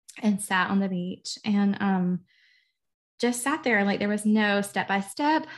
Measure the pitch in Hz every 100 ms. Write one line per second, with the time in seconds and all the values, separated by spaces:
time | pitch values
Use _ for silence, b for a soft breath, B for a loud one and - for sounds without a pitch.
0 | - - 214 196 - 190 180 196 196 180
1 | 180 - - - 220 202 202 196 202 185
2 | 180 180 b b b b b b _ _
3 | _ _ 240 240 269 311 254 214 202 -
4 | 208 208 214 214 208 202 202 190 185 196
5 | 196 - 294 311 311